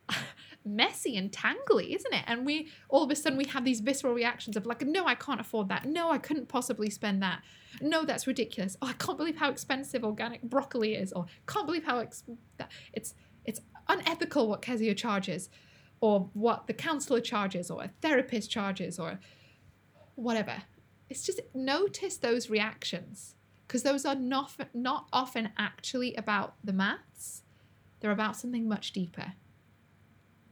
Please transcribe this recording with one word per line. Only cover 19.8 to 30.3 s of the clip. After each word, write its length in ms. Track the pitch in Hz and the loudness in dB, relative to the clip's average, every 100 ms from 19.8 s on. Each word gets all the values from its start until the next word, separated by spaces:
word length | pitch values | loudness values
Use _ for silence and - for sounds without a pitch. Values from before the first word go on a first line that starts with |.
| _ - - | _ -20 -20
whatever. 480 | - 240 226 175 117 - - - _ - | -6 0 0 0 -6 -10 -20 -20 _ -14
It's 140 | 262 | -8
just 160 | - 381 - | -4 -4 -4
notice 640 | 262 262 294 392 392 381 - | -4 2 2 2 0 -4 0
those 320 | 240 240 240 | 2 2 4
reactions, 840 | 214 214 - - 175 - 214 - - _ _ - | 2 2 -2 -6 -6 -8 -14 -16 -20 _ _ -4
'cause 160 | 254 | 0
those 240 | 277 277 285 | 4 4 2
are 80 | |
not, 380 | 269 254 269 277 - 269 | 0 0 0 -2 -6 -8
not 340 | 240 254 285 - | -4 0 -2 2
often 380 | 254 262 240 220 - | 0 2 -2 -2 0
actually 560 | 208 - - 254 247 | -2 -2 -4 -2 -2
about 420 | - 214 202 - - | -2 0 0 0 -6
the 80 | 202 | -2
maths. 720 | 190 196 381 - - - - - - - _ - - | 2 2 0 -8 -16 -14 -14 -18 -20 -20 _ -20 -4
They're 100 | 214 | 0
about 260 | 202 214 220 | 2 0 -2
something 300 | 247 240 226 | -4 0 0
much 260 | 214 - | 0 -2
deeper. 420 | - 175 - - - - - _ _ _ _ - - _ | -4 -4 -4 -10 -12 -18 -20 _ _ _ _ -20 -20 _